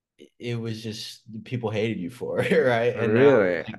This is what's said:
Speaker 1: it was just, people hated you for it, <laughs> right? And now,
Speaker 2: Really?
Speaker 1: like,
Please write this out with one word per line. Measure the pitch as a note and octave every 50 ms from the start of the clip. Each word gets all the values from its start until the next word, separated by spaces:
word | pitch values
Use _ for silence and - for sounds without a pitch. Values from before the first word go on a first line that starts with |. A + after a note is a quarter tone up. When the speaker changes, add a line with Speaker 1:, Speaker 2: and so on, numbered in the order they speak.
| _ _ _ _ D2+ - _ _
Speaker 1:
it | - A#2+ A#2+ A#2
was | A2+ A2+ A2 A2
just, | A2+ A2+ G#2+ - - - - - _ - G#2+ A2 G#2+
people | - B2+ A#2+ A#2 G#2+
hated | G#2+ G#2 G#2+ A2+ G#2+ F#2
you | F2+ F2
for | - - F#2 F2+ E2+ F#2+
it, | - -
<laughs> | F#3+ F#3 - B2+
right? | A#2+ A2+ A#2 A#2+ A2
And | G#2+ G#2+ G#2 A2
now, | A#2 C3+ C#3+ C3+ A#2
Speaker 2:
Really? | G2 F2+ F2 E2 -
Speaker 1:
like, | - G#2+